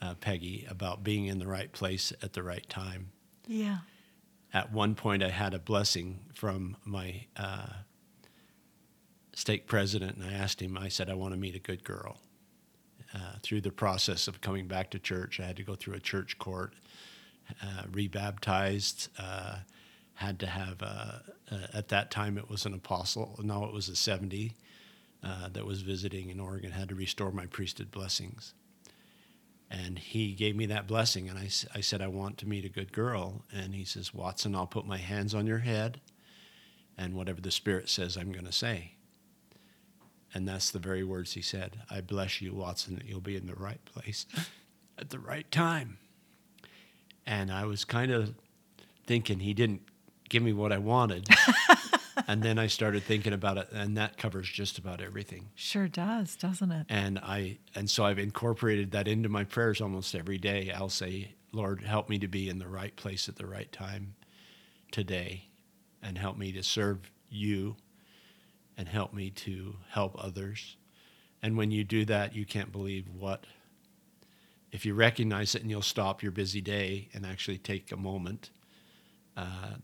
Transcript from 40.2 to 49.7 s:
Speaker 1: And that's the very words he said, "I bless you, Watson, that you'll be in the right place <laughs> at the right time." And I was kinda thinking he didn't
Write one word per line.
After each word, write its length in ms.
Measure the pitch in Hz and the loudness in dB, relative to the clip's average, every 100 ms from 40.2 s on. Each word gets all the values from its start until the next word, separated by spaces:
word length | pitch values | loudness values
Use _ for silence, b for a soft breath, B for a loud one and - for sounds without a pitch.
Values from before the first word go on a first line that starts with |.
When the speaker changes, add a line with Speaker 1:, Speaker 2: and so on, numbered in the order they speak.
| - | -8
Speaker 1:
And 120 | 98 95 | -4 -2
that's 240 | 95 - | 0 -2
the 80 | 95 | -2
very 240 | 92 95 | -2 -2
words 300 | 95 92 87 | 0 -2 -4
he 100 | - | -4
said, 400 | - 95 92 110 - | -4 -4 -6 -8 -8
"I 140 | 101 | -8
bless 380 | 92 98 95 - | -2 -2 0 -2
you, 120 | 95 | -4
Watson, 440 | 98 90 92 - 90 | -4 -4 -4 -6 -6
that 100 | - | -8
you'll 140 | 98 | -8
be 160 | 92 98 | -6 -6
in 100 | 92 | -6
the 80 | |
right 280 | 92 98 - | -8 -8 -10
place 420 | - 123 110 107 - B 165 B | -12 -10 -8 -6 -6 B -6 B
<laughs> 360 | B _ - - | B _ -20 -14
at 100 | 135 | -10
the 100 | 131 | -8
right 320 | - 151 - | -6 -6 0
time." 480 | 160 170 160 120 98 b b b b _ - b b b b b - | 4 4 4 -2 -8 b b b b _ -20 b b b b b -12
And 260 | - 104 98 | -2 0 0
I 140 | 95 | 0
was 200 | 104 101 | -2 -2
kinda 500 | - 117 131 120 107 - - _ _ - b b - | 0 2 4 4 2 -2 -16 _ _ -20 b b 4
thinking 340 | 120 107 95 | 4 4 2
he 140 | 98 | 2
didn't 340 | 104 117 | 4 4